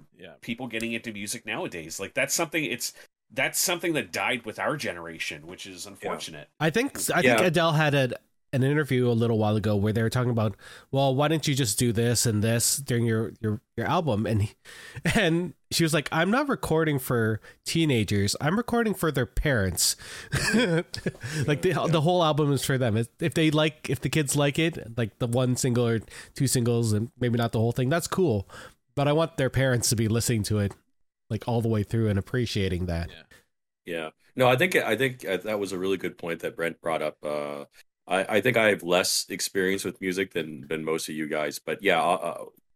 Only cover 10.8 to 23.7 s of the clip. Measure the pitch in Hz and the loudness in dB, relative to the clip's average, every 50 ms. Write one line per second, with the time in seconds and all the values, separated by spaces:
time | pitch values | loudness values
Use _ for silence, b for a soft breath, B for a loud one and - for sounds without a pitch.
10.8 | B B - 135 139 139 131 131 147 151 165 156 - 160 139 127 139 104 - - | B B -2 0 2 2 2 2 2 2 2 0 0 0 0 0 0 0 0 2
11.8 | 127 120 107 117 117 120 120 - - 123 107 104 104 113 117 117 - - - - | 2 2 2 2 2 2 2 2 2 2 2 2 2 2 2 2 2 0 0 -2
12.8 | 139 - 127 117 117 117 113 110 113 78 - - - 107 104 113 - _ _ - | -2 -2 0 0 2 2 2 0 -2 -4 -6 -4 -2 -2 -2 -2 -6 _ _ -6
13.8 | 113 92 143 180 170 143 107 98 113 90 117 104 104 - - B B B B B | -2 0 0 0 0 0 0 0 0 0 2 0 0 0 -4 B B B B B
14.8 | B B B B B 160 - 233 202 165 160 170 180 160 - - _ _ - - | B B B B B 0 2 2 2 2 2 0 -2 -4 -8 -14 _ _ 0 0
15.8 | 170 156 147 156 143 - - 160 170 190 220 262 302 285 226 - - - 160 160 | 2 2 2 0 0 0 0 0 2 2 2 2 2 0 -2 -4 -2 0 0 2
16.8 | 165 156 143 135 - - 131 117 110 110 110 104 B B B B _ - - 165 | 2 2 0 0 0 0 0 2 2 2 0 -2 B B B B _ -2 0 2
17.8 | 165 151 131 113 104 - 107 101 98 104 - - - 151 180 226 233 - 233 233 | 2 4 4 2 2 2 2 2 2 0 0 -2 0 0 0 0 0 0 0 0
18.8 | 233 220 185 - - 160 139 139 120 - - - - 156 131 110 95 95 85 - | 2 0 0 0 -2 -2 0 0 -2 0 -2 -2 0 2 2 2 2 0 0 0
19.8 | - - - B B B B B B B B 135 143 - 190 220 247 180 165 160 | 0 0 -2 B B B B B B B B -2 0 2 2 2 4 4 2 0
20.8 | 180 - - - - - - B B 127 151 156 127 151 147 143 - 185 156 160 | -2 -4 -10 -8 -6 -8 -8 B B -6 -4 -2 0 0 0 2 2 0 2 2
21.8 | - - 160 160 143 175 180 180 165 156 147 143 156 143 143 127 - - 139 127 | 0 2 2 2 4 4 4 4 4 2 2 2 2 2 2 0 0 0 0 0
22.8 | 131 117 101 113 117 - _ _ 165 165 - 170 160 156 151 151 156 160 | 2 2 2 0 0 -2 _ _ -4 0 2 4 2 4 4 4 2 0